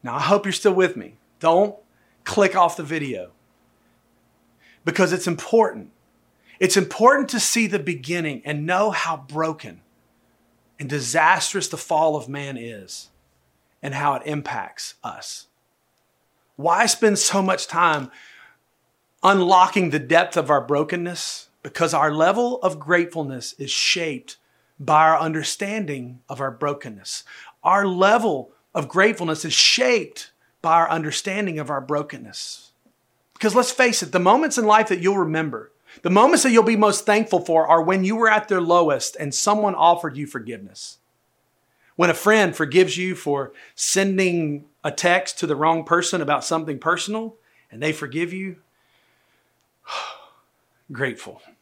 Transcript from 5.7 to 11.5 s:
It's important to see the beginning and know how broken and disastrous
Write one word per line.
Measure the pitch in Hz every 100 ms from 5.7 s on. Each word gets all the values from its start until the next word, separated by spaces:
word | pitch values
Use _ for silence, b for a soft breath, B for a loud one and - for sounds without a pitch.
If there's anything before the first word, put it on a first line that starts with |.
| 107 92 _ _ _ _ _ b b
It's | 185 196
important | 180 - 226 285 277
to | 233
see | - 233 214
the | 190
beginning | 151 156 131 175 165 127
and | 143 147 156
know | 180 214
how | 190 170 156
broken | 135 147 160 156 113 87 _ _ _ _ _ _ _ _ _ _
and | 139
disastrous | 143 120 165 160 180 -